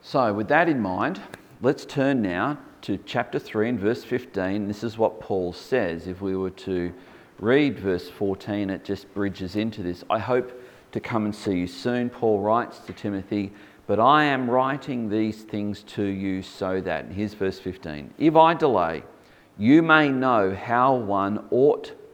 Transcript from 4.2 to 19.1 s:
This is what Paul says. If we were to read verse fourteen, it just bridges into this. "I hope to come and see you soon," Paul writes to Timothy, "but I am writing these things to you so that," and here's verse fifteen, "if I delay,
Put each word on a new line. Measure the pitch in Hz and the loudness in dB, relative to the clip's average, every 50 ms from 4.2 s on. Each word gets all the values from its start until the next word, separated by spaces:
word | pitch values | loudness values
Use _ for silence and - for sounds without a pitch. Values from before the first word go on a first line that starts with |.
| - - - 98 92 92 98 107 104 | -4 -4 -4 -2 -2 0 0 -2 -2
This | 101 104 - - | -2 -4 -4 -6
is | 117 107 | -8 0
what | 113 110 104 - - | 2 0 0 0 -2
Paul | - - 107 95 90 87 | -6 -4 -2 -2 -2 -2
says. | 87 - - - 131 127 107 87 82 85 80 | -6 -10 -4 -2 0 0 0 0 -4 -6 -8
If | 92 90 90 | -10 -8 -6
we | 98 98 95 | -4 -4 -2
were | 95 95 92 | -2 -2 -4
to | 90 - - 98 95 90 87 87 87 - - - - - - - _ - | -6 -8 -6 -4 -2 -2 -2 -4 -6 -10 -20 -20 -20 -20 -20 -20 _ -4
read | 90 110 127 143 151 139 110 | 2 4 4 4 4 2 0
verse | 90 92 98 92 87 - | -2 -2 -2 -2 -2 -2
fourteen, | - - - 104 98 95 92 - - 104 104 101 95 | -8 -8 -4 -2 -2 -2 -4 -6 -6 -4 -4 -2 -4
it | 95 90 - | -4 -6 -6
just | - 101 95 - - - | -6 -8 -8 -8 -12 -6
bridges | 101 101 101 90 - 95 90 90 | -2 -2 -2 -2 -4 -10 -4 -4
into | 104 110 113 107 - 95 | -2 -2 -2 -4 -6 -6
this. | 87 87 - - - | -6 -6 -6 -4 -2
"I | 104 | -2
hope | 113 107 120 127 131 127 - - - - - - - - _ - | -2 0 0 0 0 0 -4 -12 -18 -20 -20 -20 -20 -20 _ -10
to | 113 | -8
come | - - 113 110 107 | -6 -4 -4 -2 -2
and | 107 101 | -2 -4
see | - - 107 98 | -4 -2 -2 0
you | 90 90 | 0 -2
soon," | 87 - - - 123 123 123 120 120 | -4 -6 -6 -4 -4 -2 -2 -4 -4
Paul | - - - 113 107 101 | -4 -2 0 2 2 2
writes | 98 107 110 120 117 - - - | 2 2 2 2 0 -4 -10 -18
to | - - - | -14 -16 -14
Timothy, | - - 107 101 98 95 - 110 104 101 98 - - - - - - _ | -8 -6 -6 -6 -6 -4 -2 -2 -2 -2 -4 -8 -14 -20 -20 -20 -20 _
"but | - 101 101 | -2 2 4
I | 113 127 147 151 151 | 4 4 6 4 4
am | 147 139 131 131 120 | 2 0 0 -2 0
writing | 120 127 127 131 139 143 - - 139 123 113 107 | 2 2 2 0 -2 -6 -6 -6 -6 -4 -4 -2
these | 101 110 110 110 107 110 - | 0 0 0 0 -2 -6 -10
things | - - 104 104 104 101 - - | -8 -6 -4 -4 -4 -6 -8 -12
to | - - - 104 | -12 -6 -4 -2
you | 101 98 95 98 98 95 95 | -2 -2 -2 -2 -2 -4 -4
so | 95 - - - 101 92 95 95 | -6 -10 -8 -6 -4 -2 -2 -2
that," | - 90 82 78 65 | -2 -2 -4 -4 -6
and | - 78 | -8 -6
here's | 95 107 104 104 | -4 -4 -4 -4
verse | - 101 95 95 - | -2 -2 -2 -2 -4
fifteen, | - 92 87 - - 82 76 73 71 - - | -8 -10 -10 -8 -10 -10 -10 -10 -12 -14 -6
"if | - - 160 156 | 2 2 4 6
I | 160 160 160 170 | 8 6 6 6
delay, | 165 160 143 117 95 87 80 82 73 - - | 4 2 4 4 4 2 0 -2 -6 -10 -14